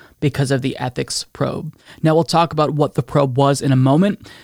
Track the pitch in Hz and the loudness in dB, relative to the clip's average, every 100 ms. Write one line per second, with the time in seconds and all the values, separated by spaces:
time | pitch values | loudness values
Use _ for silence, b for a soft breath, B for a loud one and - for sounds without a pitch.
0 | B - 147 - 135 135 127 - 127 - | B -4 -4 -2 -2 -2 -2 -6 -8 -6
1 | - - - - 135 - 156 - B B | -6 -8 -10 -6 -6 -6 -10 -14 B B
2 | 160 160 - 165 170 156 151 147 143 - | 2 2 2 2 0 0 -2 0 -2 -2
3 | - 147 139 123 139 139 139 131 131 147 | -2 0 0 2 2 2 0 2 4 4
4 | 202 - B B | 2 -2 B B